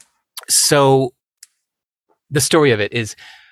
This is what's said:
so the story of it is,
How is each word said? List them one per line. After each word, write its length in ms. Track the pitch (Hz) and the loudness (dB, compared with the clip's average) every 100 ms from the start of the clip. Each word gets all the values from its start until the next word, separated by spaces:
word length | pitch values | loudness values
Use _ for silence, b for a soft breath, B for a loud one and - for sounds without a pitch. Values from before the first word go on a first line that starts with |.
| _ _ _ - - | _ _ _ -16 -6
so 640 | - - 147 139 135 131 _ _ _ - _ _ _ _ _ _ _ - | -2 0 2 4 2 0 _ _ _ -20 _ _ _ _ _ _ _ -6
the 100 | 147 | -4
story 320 | - 170 143 | 0 2 2
of 80 | 110 | 0
it 120 | 104 | -2
is, 220 | 120 110 - B B B | -6 -8 -12 B B B